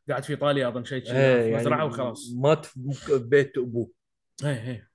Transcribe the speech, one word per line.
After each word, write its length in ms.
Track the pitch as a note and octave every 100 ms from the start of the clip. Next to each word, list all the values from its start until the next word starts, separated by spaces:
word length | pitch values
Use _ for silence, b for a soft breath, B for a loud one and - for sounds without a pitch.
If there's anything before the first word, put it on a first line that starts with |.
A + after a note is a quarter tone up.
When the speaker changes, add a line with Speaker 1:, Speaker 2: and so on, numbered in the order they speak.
| -
Speaker 1:
قاعد 160 | B2
في 60 | D3+
إيطاليا 380 | C#3 C#3+ C#3 B2
أظن 160 | B2
شيء، 200 | A#2+ C3
شيء، 120 | A#2 C3
Speaker 2:
إيه، 260 | C3 B2
Speaker 1:
في 140 | A2+ A2+
مزرعة 200 | C#3+ D3+
Speaker 2:
يعني 120 | D3+
Speaker 1:
وخلاص. 440 | A#2+ B2 G#2 A#2+ B2
Speaker 2:
مات 300 | C#3 D#3 - B2+
بمك-، 360 | C3+ C3+ -
ببيت 460 | C3+ A#2 C#3 C3+ C3
أبوه. 320 | B2 A#2 A2+ _ _ _ _ -
Speaker 1:
إيه، 240 | D3 B2 B2
إيه. 220 | A2+ -